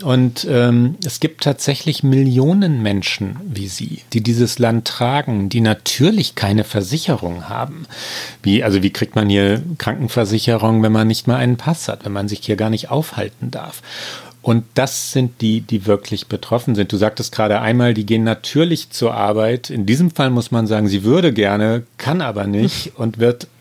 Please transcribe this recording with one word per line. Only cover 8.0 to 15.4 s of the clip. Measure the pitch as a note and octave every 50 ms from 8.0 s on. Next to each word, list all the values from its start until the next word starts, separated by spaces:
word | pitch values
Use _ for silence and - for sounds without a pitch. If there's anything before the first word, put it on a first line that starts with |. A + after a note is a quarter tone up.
| - - - - - - - - -
Wie, | G2 G2 A#2 A#2+
also | A2 G2 G2 F#2
wie | G2
kriegt | - - - - -
man | A2 G#2+ G2+
hier | G2+ G2+ G2+ G2 G#2 A#2+ D3+ F3 E3 -
Krankenversicherung, | - G#2 A2+ - C3+ A2 - B2 A2 G2 A2 A2 - A#2+ A#2 G#2+ G#2 A2+ A2+ A2 A2
wenn | A2
man | A2 A2 A2
nicht | A2 A2 - - B2
mal | A#2+
einen | C3 B2+ B2 B2
Pass | A#2+ - D#3 E3 - -
hat, | - G2+ G2 -
wenn | G#2 G2+
man | G2+ G2
sich | G#2 G#2+ - -
hier | - A2
gar | F#2+ G#2+ A2
nicht | A2+ - - -
aufhalten | C3 D3 D#3+ - - - G2+ G2 - - B2 B2 B2
darf? | - - - - - - - - - - - - - - - - -
Und | - A#2+ A#2 A#2 A#2 - -
das | - C3 C3+ - - - - -
sind | C3+ B2+ A#2+ B2 -